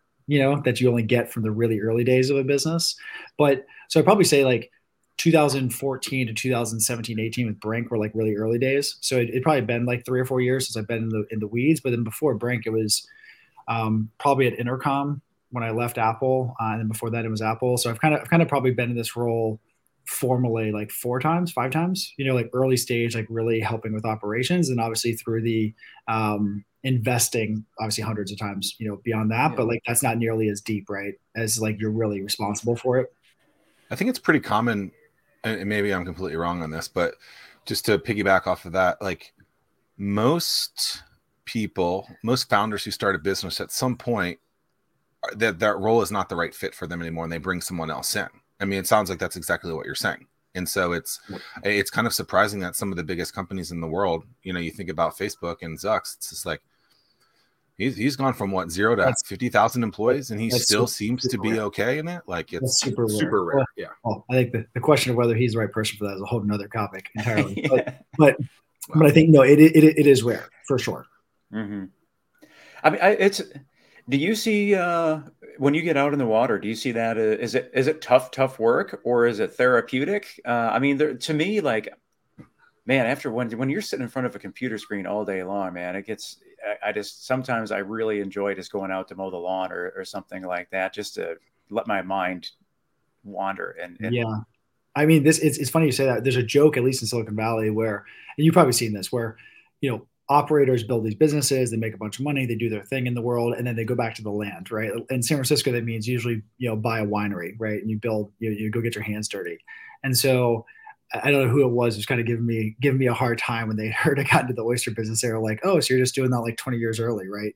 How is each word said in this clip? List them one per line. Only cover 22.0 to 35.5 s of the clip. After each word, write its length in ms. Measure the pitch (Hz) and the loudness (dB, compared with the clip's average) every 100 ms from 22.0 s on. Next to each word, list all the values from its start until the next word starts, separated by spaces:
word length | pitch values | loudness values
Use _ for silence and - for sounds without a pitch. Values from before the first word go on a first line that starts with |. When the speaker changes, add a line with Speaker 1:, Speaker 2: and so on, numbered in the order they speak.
| - - | -6 -4
Speaker 1:
you 80 | |
know, 100 | 135 | 0
like, 140 | 127 113 | 0 0
early 240 | 127 131 123 | 0 2 2
stage, 360 | - 120 117 | 0 0 0
like, 120 | 117 110 | -2 -6
really 320 | 113 113 113 | -2 0 0
helping 320 | 107 113 110 | 0 -4 -4
with 140 | 107 113 | -2 -2
operations, 640 | 110 104 110 131 180 151 | -2 -2 -2 0 2 2
and 100 | 123 | 0
obviously 320 | 113 113 117 | -2 -2 -2
through 300 | 113 - 113 | -2 -2 -2
the, 320 | 113 113 107 - - - - | 0 0 0 -4 -18 -14 -4
um, 580 | 110 107 107 104 104 - _ | -2 0 0 -2 -4 -10 _
investing, 800 | 131 127 113 123 - 120 110 110 107 - | -2 0 2 0 0 0 -2 -4 -8 -6
obviously 260 | 110 107 | -4 -4
hundreds 280 | 107 104 98 | -4 -4 -6
of 60 | 101 | -6
times, 380 | 104 98 98 - | -6 -6 -8 -8
you 100 | 110 | -8
know, 80 | 101 | -6
beyond 260 | 120 110 107 | -4 -2 0
that, 200 | 113 135 | 2 0
Speaker 2:
Yeah. 60 | 123 | 0
Speaker 1:
but, 100 | 117 | -2
like, 160 | 117 - | -2 -2
that's 160 | 120 | -2
not 140 | 131 117 | 0 0
nearly 320 | 113 113 110 | 0 0 0
as 140 | 101 | -2
deep, 260 | - 107 98 | -4 -6 -6
right, 260 | 101 101 98 _ - | -8 -8 -10 _ -6
as, 240 | 113 110 | -4 -2
like, 180 | 107 104 | -2 -2
you're 120 | 110 | -2
really 320 | 110 110 101 | -2 -2 -2
responsible 540 | 98 - 101 104 113 117 | -6 -6 -4 -4 -2 -2
for 220 | 127 127 | 0 0
it. 140 | - _ _ _ _ _ _ _ _ | 0 _ _ _ _ _ _ _ _
Speaker 3:
I 60 | 120 | -2
think 120 | 226 | -2
it's 100 | 247 | 0
pretty 220 | - 156 | 2 2
common, 520 | - 107 120 104 98 - _ _ _ _ | 2 0 2 -2 -4 -12 _ _ _ _
and, 160 | 113 | -6